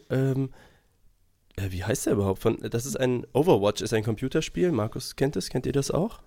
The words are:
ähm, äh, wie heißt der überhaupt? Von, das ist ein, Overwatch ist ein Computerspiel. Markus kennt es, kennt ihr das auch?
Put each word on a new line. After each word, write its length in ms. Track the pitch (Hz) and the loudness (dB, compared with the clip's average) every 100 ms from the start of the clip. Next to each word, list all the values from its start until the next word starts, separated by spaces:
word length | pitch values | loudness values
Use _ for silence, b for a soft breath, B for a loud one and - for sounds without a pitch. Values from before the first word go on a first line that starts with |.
| - | -2
ähm, 400 | 131 135 131 135 b b b b b - _ _ _ _ - | 0 2 0 -2 b b b b b -20 _ _ _ _ -8
äh, 120 | 95 | -6
wie 120 | 92 | -4
heißt 240 | 92 - - | -2 -2 0
der 60 | |
überhaupt? 280 | 98 98 95 | 2 2 2
Von, 160 | 113 113 113 | 0 0 -2
das 160 | 117 135 | -4 -4
ist 140 | 110 | -2
ein, 260 | 127 123 - | 0 0 0
Overwatch 480 | - 165 131 101 104 | 0 4 6 4 0
ist 120 | 92 | 0
ein 100 | 113 | 0
Computerspiel. 680 | 107 107 131 160 156 - 180 | 0 -2 -2 -2 -2 0 2
Markus 440 | 139 110 - - - | 2 -2 -4 -10 -2
kennt 200 | 135 165 | -2 -2
es, 140 | - | -4
kennt 160 | 131 139 | -4 -2
ihr 60 | |
das 200 | 139 139 | -2 0
auch? 280 | - 208 - | 0 0 -4